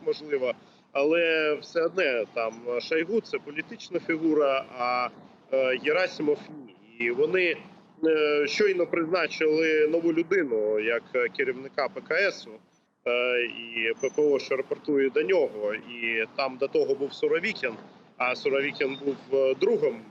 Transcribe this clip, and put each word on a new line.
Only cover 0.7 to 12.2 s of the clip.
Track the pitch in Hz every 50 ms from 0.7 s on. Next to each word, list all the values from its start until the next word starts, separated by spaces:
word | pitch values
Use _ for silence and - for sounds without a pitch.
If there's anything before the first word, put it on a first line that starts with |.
| - _ _ _
Але | - 139 139 151 165 170 170 165 160 160 156 151 151 147
все | - - - 170
одне, | 165 170 170 190 175 139 127 117 104 - -
там, | 120 113 113 113 117 120 120 120 120
Шойгу — | 113 - 165 160 165 170 226 220
це | - - - 131
політична | - 151 147 156 160 - 233 - - - 185 165
фігура, | - - 165 156 160 160 151 151 147 139 135 135 131 - 127
а, | 127 123 123 123 123 123 117 - - - - - - _ -
е, | 131 135 131 127 127 123 117
Герасимов — | 147 156 175 185 180 - - 156 147 147 - - - - - 131
ні. | 110 - - - 110 117 117 120
І | 117
вони, | 120 127 151 156 180 185 180 170 147 - - - - - - - - - -
е, | 160 160 156 151 147 147 147 147
щойно | 143 - - 214 196 190 180 170
призначили | 160 - 175 165 156 180 180 160 147 - - 160 156 156 160 165 160 156 156 151
нову | 151 160 170 165 170 160
людину | 160 170 165 202 190 160 131 117 110 104 107 107 107
як, | 107 113 117 117 - - -
е, | 127 123 113
керівника | - - 202 135 123 127 135 135 - - 135 120
П | - 131
К | - - 156
С, | 175